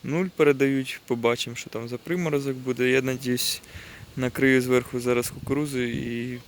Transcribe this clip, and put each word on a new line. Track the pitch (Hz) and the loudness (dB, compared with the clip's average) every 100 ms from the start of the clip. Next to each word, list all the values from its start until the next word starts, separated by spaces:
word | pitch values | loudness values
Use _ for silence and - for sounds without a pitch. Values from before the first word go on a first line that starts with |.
нуль | 120 156 190 | -2 -2 -2
передають, | - 147 135 139 135 131 - - | 4 4 6 4 2 -2 -10 -4
побачимо, | 120 117 120 - | 0 2 0 -4
що | 117 - | -8 -10
там | 110 117 | -10 -8
за | 123 | -10
приморозок | - 180 165 147 139 131 | -6 -2 0 0 -2 -4
буде. | 127 123 127 | -4 0 4
Я | 131 | 4
надіюсь, | 131 127 127 123 - - - - - - - | 2 -2 -2 0 -2 -4 -10 -18 -16 -18 -12
накрию | - 127 - 135 131 | -4 -2 4 6 6
зверху | 123 127 123 123 | 4 2 2 -4
зараз | 123 123 120 | 0 0 -2
кукурудзою | - - 139 147 131 120 127 123 117 123 | -8 -4 -2 -2 -2 -4 -4 -4 -6 -6
і | 123 | -10